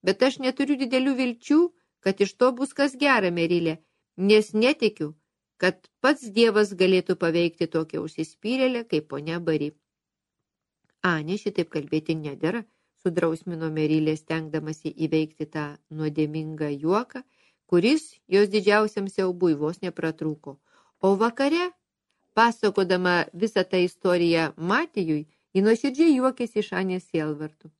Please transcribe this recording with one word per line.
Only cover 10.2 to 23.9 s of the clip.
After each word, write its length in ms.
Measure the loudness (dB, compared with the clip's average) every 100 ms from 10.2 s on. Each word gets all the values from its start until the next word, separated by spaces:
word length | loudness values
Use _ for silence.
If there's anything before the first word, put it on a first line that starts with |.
| _ _ _ _ _ _ _ _
„Anė, 320 | -2 -2 -4 -6
šitaip 320 | -4 -4 -4
kalbėti 460 | -6 -4 -6 -4 -6
nedera“, 480 | -8 -6 -4 -4 -10 _ _ _ -4
sudrausmino 640 | -2 -2 -4 -8 -8 -6
Merilė, 440 | -2 0 2 0 -2
stengdamasi 800 | _ -8 -6 -8 -8 -10 -10 -6
įveikti 500 | -2 -2 -2 _ -10
tą 200 | -8 -10 -12 _
nuodėmingą 840 | -8 -6 -2 -4 -4 -10 -8 -6
juoką, 520 | -4 -2 -2 -2 -14 -18 _ _ _ _
kuris 340 | 2 4 2 -2 _ _
jos 200 | 2 2
didžiausiam 580 | 2 2 2 2 -4 -6
siaubui 460 | -2 -4 0 0 2
vos 260 | -2 -4
nepratrūko. 760 | -8 -4 -6 -4 -6 -6 -14 -20 _ _ _ _
O 120 | 0 2
vakare, 560 | 0 0 0 0 -2 _ _ _ _ _ _ 2
pasakodama 880 | 2 2 0 0 2 2 4 2 0
visą 320 | -4 -2 0
tą 200 | 0 0
istoriją 680 | 0